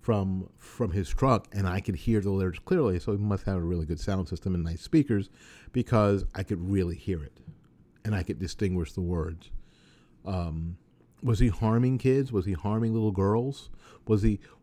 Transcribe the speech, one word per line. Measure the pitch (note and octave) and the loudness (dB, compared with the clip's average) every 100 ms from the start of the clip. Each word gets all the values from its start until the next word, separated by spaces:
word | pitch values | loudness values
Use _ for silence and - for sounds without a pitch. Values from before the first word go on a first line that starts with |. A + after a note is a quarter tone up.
from, | - G#2 F#2+ F#2 F#2 - | -2 0 0 -4 -6 -14
from | - - A2 | -16 -6 -2
his | F2 F2+ | -2 -2
truck, | - C3+ A2+ - | 0 2 2 -2
and | G2+ F#2+ | -4 -2
I | F#2+ | -2
could | G2+ F#2 | -2 -2
hear | - A2 | 0 2
the | G2 | 2
lyrics | G2 F#2 E2+ | 0 0 -4
clearly. | - F#3 A#2+ F2+ | 0 2 2 0
So | - | 0
he | G2+ | -2
must | G#2 G2 - | 0 0 0
have | F#2 | -2
a | |
really | E2+ F2+ D#2 | 0 -2 -2
good | D#2+ | -4
sound | - F#2+ F2+ | -2 -2 -4
system | E2+ F#2+ | -4 -2
and | F2+ | -2
nice | E2 E2 | -2 -6
speakers, | - D#3+ C#3+ G#2 F#2+ - - - - | 0 2 2 0 -2 -10 -20 -20 -6
because | B2 A#2+ A2+ G#2 G2+ - - | -4 2 4 4 4 0 -4
I | |
could | F#2+ F#2 F2+ | -6 -4 0
really | G2 F2 E2+ | 0 0 -4
hear | - E2+ | -6 -6
it, | C#2+ - - - _ _ _ _ G#2+ | -8 -16 -20 -20 _ _ _ _ -4
and | |
I | G2+ | -2
could | F2 - | -2 -4
distinguish | F#2 - G2 F2+ E2 | -6 -2 0 0 -2
the | - | -4
words. | F2 F2 D#2+ D#2+ - - - _ _ _ _ _ - | -2 -2 -4 -8 -10 -12 -12 _ _ _ _ _ -6
Um, | F#2 E2+ D#2+ E2 F2 _ _ _ _ | -4 -2 -4 -6 -8 _ _ _ _
was | A#2+ G#2+ | 0 4
he | B2 | 2
harming | F#2+ A2 A#2 B2+ C3 | 4 2 4 2 2
kids? | C3 C3 C3+ | 4 2 2
Was | G#2+ F2+ | 0 0
he | |
harming | F2 G#2 A2 A2+ | -2 -2 0 0
little | A2+ G#2+ | 2 0
girls? | G2 G2 A2 C3 C#3 - - - - - | 2 2 2 0 -6 -12 -18 -18 -12 0
Was | G#2+ | 4
he, | A2 G2+ - - | 4 2 -4 -6